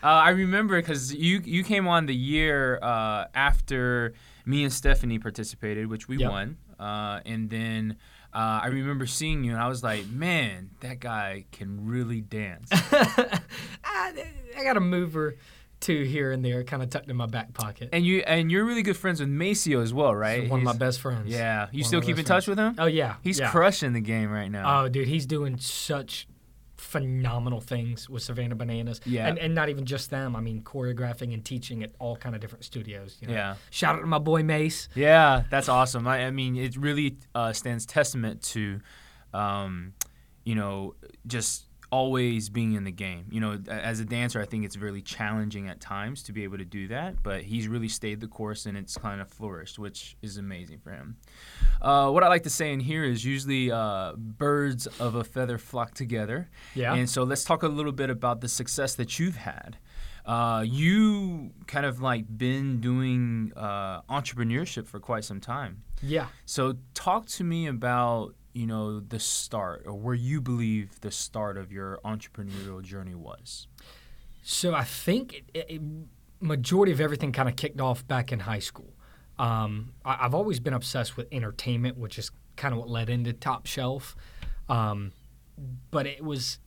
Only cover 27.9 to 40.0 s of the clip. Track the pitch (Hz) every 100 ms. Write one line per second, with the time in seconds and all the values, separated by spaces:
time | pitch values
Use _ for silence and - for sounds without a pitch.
27.9 | 117 - 127 - 120 120 117 120 117 117
28.9 | 117 - 123 110 165 160 165 151 139 131
29.9 | 135 - 139 135 117 113 110 - 139 123
30.9 | 120 123 117 123 113 110 127 123 117 110
31.9 | - 123 113 127 110 107 117 - 123 107
32.9 | 101 98 - 113 113 101 98 - - 160
33.9 | 156 160 156 147 160 156 151 156 160 -
34.9 | 127 147 160 151 131 127 139 135 127 127
35.9 | 127 120 131 127 135 131 127 127 127 143
36.9 | 147 143 131 - 120 113 110 127 117 110
37.9 | - 139 131 113 - - 113 104 98 -
38.9 | - - - - 95 101 101 98 90 90
39.9 | 95